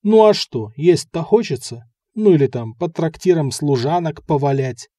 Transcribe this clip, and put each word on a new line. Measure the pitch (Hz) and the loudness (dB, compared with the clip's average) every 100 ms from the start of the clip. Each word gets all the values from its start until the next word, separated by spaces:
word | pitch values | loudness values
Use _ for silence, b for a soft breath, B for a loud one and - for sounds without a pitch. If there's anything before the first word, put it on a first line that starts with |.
Ну | 208 220 | 4 4
а | 214 | 6
что, | 202 - 131 107 139 | 2 -4 -8 -10 0
есть-то | 165 170 - 170 | 2 2 -2 -10
хочется, | 160 214 226 131 - 117 _ _ _ | 0 0 0 -8 -10 -16 _ _ _
ну | - 214 | 0 2
или | 160 135 | 4 2
там | 123 113 | -2 -10
по | 117 175 | -8 -8
трактирам | - 160 - 185 165 139 | -4 -6 -2 0 0 0
служанок | - 147 131 131 175 165 143 | -4 -2 -2 -2 -2 -4 -10
повалять. | - 147 143 139 131 120 - | -4 -2 0 -2 -4 -10 -18